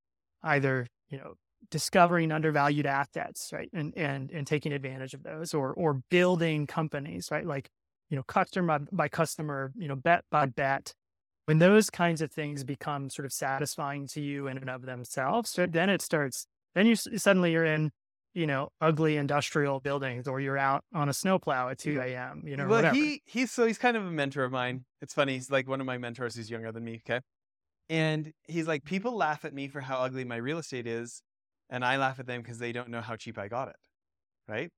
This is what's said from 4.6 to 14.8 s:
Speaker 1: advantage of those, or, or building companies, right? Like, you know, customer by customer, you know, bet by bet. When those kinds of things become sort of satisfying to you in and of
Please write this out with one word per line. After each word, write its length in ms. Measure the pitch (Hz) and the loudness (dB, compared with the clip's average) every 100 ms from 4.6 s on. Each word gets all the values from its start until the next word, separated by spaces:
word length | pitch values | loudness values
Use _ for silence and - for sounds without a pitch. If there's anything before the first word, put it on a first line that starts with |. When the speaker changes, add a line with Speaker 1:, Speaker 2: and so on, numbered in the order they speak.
| 156 | 0
Speaker 1:
advantage 400 | 143 135 131 135 | -4 -6 -10 -12
of 100 | 135 | -12
those, 300 | 165 160 165 | -12 -10 -4
or, 200 | 151 131 | -2 -2
or 300 | - 160 135 - | 0 0 0 2
building 580 | 180 180 175 165 151 147 | 4 6 4 2 0 0
companies, 640 | - 156 143 147 160 - | -2 -2 -4 -8 -10 -6
right? 140 | 151 165 | -4 -4
Like, 240 | 139 - _ _ _ - | -6 -8 _ _ _ -8
you 60 | 139 | -6
know, 60 | |
customer 560 | - 202 180 190 175 147 143 | 0 0 0 0 0 0 -2
by 160 | 185 147 | -2 -2
customer, 640 | - 156 - 151 139 135 214 | 0 -2 -2 -6 -6 -6 -8
you 120 | 151 | -6
know, 80 | 135 | 0
bet 300 | 170 170 - | 4 2 4
by 160 | 151 135 | 2 2
bet. 480 | 117 135 139 - - _ _ _ _ - | 0 0 0 -4 -18 _ _ _ _ 2
When 140 | 156 | 8
those 300 | 180 214 208 | 10 8 6
kinds 320 | - 170 160 | 2 2 2
of 100 | 151 | -2
things 320 | - 147 143 | -4 -6 -6
become 460 | 131 139 151 143 135 | -6 -6 -4 -4 -6
sort 160 | - 135 | -8 -8
of 80 | |
satisfying 720 | - 139 135 147 - 143 143 139 | -4 -4 -2 -4 -4 -6 -6 -8
to 120 | 151 | -6
you 260 | 143 143 139 | -6 -4 -6
in 100 | 131 | -6
and 120 | 131 | -8
of 140 | 127 | -8